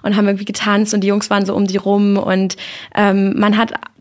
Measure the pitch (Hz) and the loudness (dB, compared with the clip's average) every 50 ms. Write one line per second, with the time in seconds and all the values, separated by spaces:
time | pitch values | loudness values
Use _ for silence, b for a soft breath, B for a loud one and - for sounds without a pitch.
0 | - - 208 214 208 202 202 190 202 202 202 - - 214 202 202 214 208 214 208 | -4 -2 0 2 2 2 0 0 -4 -6 -6 -4 -2 0 2 2 2 0 0 0
1 | 190 196 202 208 202 - 208 202 196 190 196 196 202 190 185 196 - 196 202 202 | 0 0 0 0 0 0 0 0 0 0 0 0 0 0 0 -2 0 2 2 2
2 | 208 202 202 202 - - 185 190 190 185 - B B B B B B B - - | 4 2 2 2 0 0 0 0 0 -2 -4 B B B B B B B -2 0
3 | 208 202 190 196 196 196 - - 208 208 208 214 226 220 - - - - - _ | 2 2 2 2 2 2 0 2 2 2 2 2 0 -2 -4 -8 -12 -16 -8 _